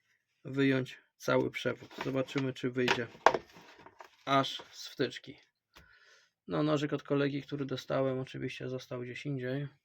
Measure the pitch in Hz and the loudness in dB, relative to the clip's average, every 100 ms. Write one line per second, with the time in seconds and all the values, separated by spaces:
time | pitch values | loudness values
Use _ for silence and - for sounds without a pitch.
0 | _ _ _ _ 135 135 135 131 131 - | _ _ _ _ -4 4 4 4 0 -8
1 | _ _ - 131 127 - 127 120 131 - | _ _ 2 4 2 0 -4 -4 -10 -8
2 | 139 135 127 143 135 127 131 123 123 - | -2 -2 0 -2 -2 -2 -2 0 2 2
3 | 117 - - - - - - - - - | -2 4 6 6 -4 -20 -20 -20 -20 -20
4 | - _ - 139 131 - - - - - | -20 _ 4 4 4 -4 -12 -16 -14 -4
5 | 123 - - - _ _ _ - - - | -4 -4 -16 -20 _ _ _ -20 -20 -20
6 | - - _ _ - 165 151 147 147 143 | -20 -20 _ _ -4 0 2 2 0 -4
7 | - 143 143 139 - 143 135 131 - 135 | 0 2 2 0 -6 -6 -4 -6 -2 0
8 | 135 131 131 135 131 - 131 127 - 127 | 2 0 -4 -6 -6 -6 -6 -6 -8 -8
9 | 123 123 147 135 127 139 143 - | -8 -8 -4 -4 -2 -4 -4 -12